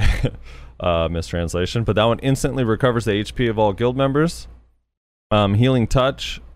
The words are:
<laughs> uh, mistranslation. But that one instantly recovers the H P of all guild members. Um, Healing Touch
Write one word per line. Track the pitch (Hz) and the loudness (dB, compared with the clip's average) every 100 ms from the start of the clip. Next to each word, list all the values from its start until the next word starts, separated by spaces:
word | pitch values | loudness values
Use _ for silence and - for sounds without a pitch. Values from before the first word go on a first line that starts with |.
| 98 - - - - | 2 2 -2 -4 -16
<laughs> | - - - | -18 -20 -6
uh, | 87 85 82 | -2 0 0
mistranslation. | 85 85 87 85 87 90 120 | -2 -6 -4 -4 -2 -2 -2
But | 113 104 | 0 2
that | 113 | 2
one | 117 | 2
instantly | 131 135 147 127 | 0 0 0 -2
recovers | 120 110 131 117 110 | 0 2 2 0 0
the | |
H | 101 104 - | 0 -2 -2
P | 123 | -2
of | 107 | 2
all | 107 | 0
guild | 92 120 127 | 2 0 0
members. | 135 139 165 - - - _ _ _ _ _ _ - | 0 2 0 -2 -14 -20 _ _ _ _ _ _ -2
Um, | 107 101 98 | 2 4 4
Healing | 127 131 110 | 4 2 2
Touch | 139 127 139 - - - | 2 2 -2 -8 -12 -14